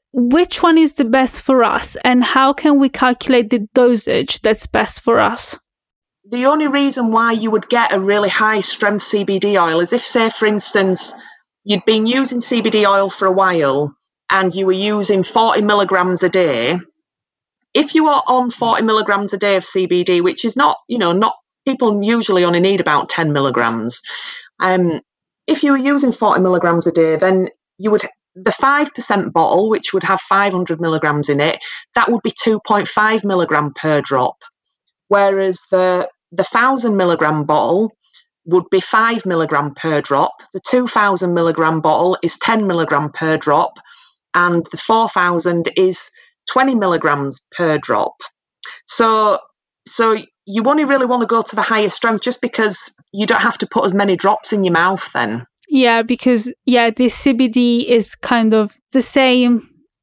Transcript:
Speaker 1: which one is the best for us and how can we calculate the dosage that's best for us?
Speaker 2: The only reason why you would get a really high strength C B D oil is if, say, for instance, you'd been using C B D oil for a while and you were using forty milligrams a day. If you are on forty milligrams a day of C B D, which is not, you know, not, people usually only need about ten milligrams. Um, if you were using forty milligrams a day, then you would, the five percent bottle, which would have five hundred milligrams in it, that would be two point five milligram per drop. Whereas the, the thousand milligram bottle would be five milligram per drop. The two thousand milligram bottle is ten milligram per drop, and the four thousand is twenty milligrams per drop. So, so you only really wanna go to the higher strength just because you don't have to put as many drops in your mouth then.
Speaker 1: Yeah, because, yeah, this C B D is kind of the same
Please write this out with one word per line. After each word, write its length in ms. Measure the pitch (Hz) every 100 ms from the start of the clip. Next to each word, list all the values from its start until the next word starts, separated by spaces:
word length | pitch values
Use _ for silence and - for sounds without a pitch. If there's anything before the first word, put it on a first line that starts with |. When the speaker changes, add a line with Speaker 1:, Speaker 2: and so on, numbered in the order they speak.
| _
Speaker 1:
which 480 | 262 240 302 349 -
one 160 | 339 320
is 160 | 311
the 120 | - 233
best 360 | 262 262 -
for 220 | - 262
us 340 | 226 - - -
and 200 | 247 247
how 300 | 247 262 269
can 260 | 277 311 285
we 100 | 269
calculate 600 | - 262 247 - 247 220
the 180 | 240 214
dosage 680 | 254 247 233 - - 269 -
that's 260 | 214 220 -
best 340 | 226 214 -
for 180 | - 226
us? 380 | 208 233 - - _ _ _ _ _ _ 202
Speaker 2:
The 160 | 247 262
only 220 | 302 302
reason 440 | 277 277 254 226
why 200 | 226 233
you 180 | 226 220
would 200 | 214 -
get 220 | 240 -
a 80 | 196
really 300 | 190 208 202
high 320 | - 220 214
strength 400 | - - 202 208
C 220 | - 208
B 160 | 196 196
D 180 | 202 196
oil 220 | 170 165
is 120 | 175
if, 120 | 240
say, 260 | - 240 226
for 160 | - 214
instance, 720 | 208 - 208 190 180 - - - - _ _
you'd 220 | 202 196 -
been 200 | 220 220
using 340 | 254 262 240
C 220 | - 240
B 80 | 220
D 160 | 214 202
oil 240 | 196 196
for 160 | - 190
a 60 |
while 640 | 185 190 175 139 139 147 - _ _ -
and 240 | 190 190
you 140 | 180 190
were 40 |
using 500 | 185 202 208 196 196
forty 400 | 180 226 226 -
milligrams 580 | 208 208 190 190 180 180
a 80 | 185
day. 480 | 185 170 120 120 180 - _ _ _ _ _ _ _ _
If 220 | 262 294 320
you 120 | 311
are 140 | 277 -
on 240 | 254 247
forty 320 | - 226 226
milligrams 500 | 220 214 208 202 202
a 40 | 196
day 180 | 202 190
of 100 | -
C 220 | 190 180
B 160 | 180
D, 180 | 175 175
which 240 | 180 - 226
is 100 | 247
not, 220 | 277 - -
you 120 | 240
know, 140 | 226
not, 220 | 190 226 - _ _ -
people 360 | 262 233 202
usually 440 | 202 233 214 185 175
only 160 | 170
need 180 | 185 196
about 300 | 165 147 -
ten 240 | - 160
milligrams. 680 | 143 139 120 117 113 113 - - - - - - -
Um, 400 | 185 185 175 156 - _ _ _ -
if 160 | 311
you 80 | 285
were 60 | 277
using 360 | 269 285 269
forty 280 | - 226 -
milligrams 460 | 185 180 170 170 165
a 60 |
day, 240 | 170 160 156
then 320 | 190 190 185 - _ -
you 140 | 208
would, 120 | 214 - - _ 185
the 180 | 190
five 400 | - 269 285 294 -
percent 380 | - 202 -
bottle, 360 | 170 160 175 220
which 240 | 214 -
would 100 | 190
have 180 | 180 190
five 320 | - 196 202
hundred 260 | 185 180 160
milligrams 480 | 170 160 156 147 147
in 140 | 143
it, 180 | 147 - - - -
that 160 | 233 226
would 120 | 233
be 80 | 226
two 300 | - 233 214 -
point 220 | 202 151
five 380 | - 214 220 202
milligram 480 | 185 165 151 147
per 260 | - 156 147
drop. 360 | - 135 127 - - _ _ _ _ _ -
Whereas 520 | 202 196 196 190 180 -
the, 400 | 185 185 180 - _ _
the 140 | 170 180
thousand 500 | 226 254 269 233 196
milligram 480 | 180 165 151 156
bottle 480 | 147 151 117 180 220 _ _ - _ _ 165
would 240 | 180 175
be 80 | 190
five 460 | - 220 226 226 185
milligram 480 | 165 156 147 147 139
per 240 | 165 151
drop. 420 | - 139 170 - -
The 80 | 190 -
two 220 | 254 247
thousand 460 | 220 202 180 180
milligram 480 | 175 165 160 160 160
bottle 360 | 160 143 175 185
is 160 | 170 -
ten 260 | - 226 202
milligram 460 | 170 160 147 147
per 240 | - 160 156
drop, 420 | 151 147 - - - - - _ _
and 320 | 170 175 170 170
the 60 | 170
four 320 | - 226 226
thousand 600 | 190 175 175 175 170 165 -
is 340 | 185 180 - - - _ -
twenty 260 | 254 277 240
milligrams 640 | 196 160 156 147 139 135 _
per 260 | - 165 151
drop. 380 | 135 104 - - - _ _ _ - - -
So, 540 | - 226 220 214 185 - _ _ _ -
so 300 | - 226 220 - _ -
you 140 | 202
only 220 | 226 302 277
really 200 | 277 247
wanna 200 | 247 226
go 160 | 226
to 140 | - 214
the 40 |
higher 280 | - 220 208
strength 320 | - 233 214
just 180 | 247 -
because 540 | 247 - 214 175 - - _
you 140 | 196 214
don't 160 | 285
have 160 | 233 -
to 100 | -
put 160 | 220
as 100 | 214
many 220 | 196 196 175
drops 380 | 196 220 -
in 100 | 208
your 80 | 185
mouth 400 | 165 180 190 -
then. 320 | - 110 117 117 _ -
Speaker 1:
Yeah, 360 | 277 247 226
because, 500 | 233 240 254 240 233 - -
yeah, 240 | 240 233
this 240 | 226 247
C 200 | - 277
B 160 | 240 254
D 420 | 247 240 233 -
is 240 | 240 202 -
kind 380 | - 240 220
of 240 | 220 208 - -
the 80 | 269
same 680 | - 285 262 254 240 233 - _ _ _